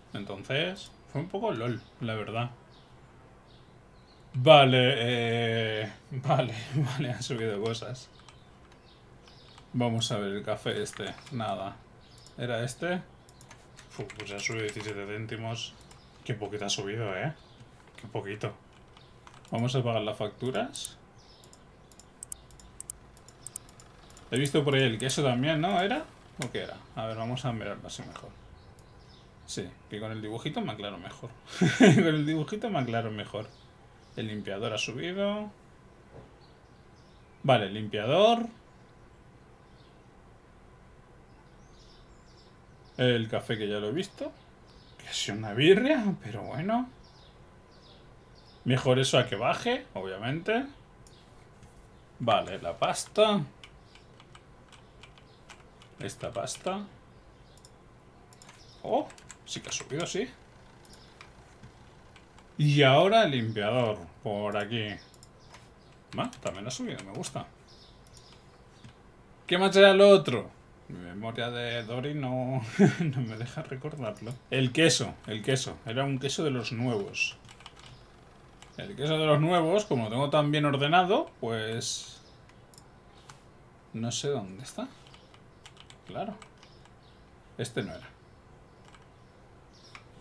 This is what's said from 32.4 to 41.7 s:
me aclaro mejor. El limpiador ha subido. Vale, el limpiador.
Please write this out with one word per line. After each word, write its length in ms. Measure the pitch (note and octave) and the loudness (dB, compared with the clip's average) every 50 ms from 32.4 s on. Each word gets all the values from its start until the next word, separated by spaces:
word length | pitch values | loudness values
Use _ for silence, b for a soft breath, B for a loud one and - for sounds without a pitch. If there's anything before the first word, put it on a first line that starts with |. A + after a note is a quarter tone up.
| D3 - G#3+ G#3 A3+ A#3 | -2 -4 -6 -6 -4 -4
me 100 | G3+ D3+ | -2 -2
aclaro 320 | B2+ A#2+ A2+ A#2 A2+ A2 | -2 0 -2 -2 -2 -2
mejor. 360 | G#2+ G#2 G2+ - - G2+ G#2+ - - - - - - - - - - - - - - | -6 -8 -8 -8 -8 -10 -10 -10 -14 -20 -20 -20 -20 -20 -20 -20 -20 -20 -20 -18 -10
El 120 | - A2+ G#2+ | -8 -8 -6
limpiador 460 | G#2+ G#2 F#2+ G2 G2 G2 A2+ A#2+ G#2+ | -6 -8 -6 -6 -6 -4 -4 -4 -4
ha 40 | G#2+ | -4
subido. 760 | - - A2+ C3 E3 E3+ F3+ G3 G3+ G3+ G#3 G#3 G#3+ G#3 - - - - - - - - - - - - - - - - - - - - - - - - - - - - - - - - - - - - - - - | -4 -4 -6 -6 -6 -6 -4 -2 -2 -2 -2 -4 -6 -10 -12 -18 -20 -20 -20 -20 -20 -20 -20 -20 -20 -20 -20 -20 -20 -20 -20 -20 -20 -20 -20 -20 -20 -20 -20 -20 -20 -20 -20 -20 -20 -20 -20 -20 -20 -20 -20 -6 4
Vale, 220 | C#3 B2+ A#2 G#2 F#2 | 4 4 4 4 0
el 60 | G2 | -4
limpiador. 760 | G#2+ G#2+ G#2 G#2 G#2+ G#2 A#2+ C#3+ F3+ G#3 A3+ A#3 A#3 A3+ - - - - - - - - - - - - - - - - - - - - - - - - - - - - - - - - - - - - - - - - - - - - - - - - - - - - - - - - - - - - - - - - - | -6 -8 -6 -4 -4 -2 0 2 6 6 6 4 4 0 -6 -10 -16 -20 -20 -20 -20 -20 -20 -20 -20 -20 -20 -20 -20 -20 -20 -20 -20 -20 -20 -20 -20 -20 -20 -20 -20 -20 -20 -20 -20 -20 -20 -20 -20 -20 -20 -20 -20 -20 -20 -20 -20 -20 -20 -20 -20 -20 -20 -20 -20 -20 -20 -20 -20 -20 -20 -20 -20 -20 -20 -20 -20 -20 -20